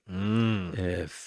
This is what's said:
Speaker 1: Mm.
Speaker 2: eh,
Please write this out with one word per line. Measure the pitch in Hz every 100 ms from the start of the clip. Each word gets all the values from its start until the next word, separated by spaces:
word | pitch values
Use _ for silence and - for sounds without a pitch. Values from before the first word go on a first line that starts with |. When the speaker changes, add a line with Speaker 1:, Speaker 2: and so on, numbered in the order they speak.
| -
Speaker 1:
Mm. | 92 104 110 113 104 90
Speaker 2:
eh, | 95 90 87 78 -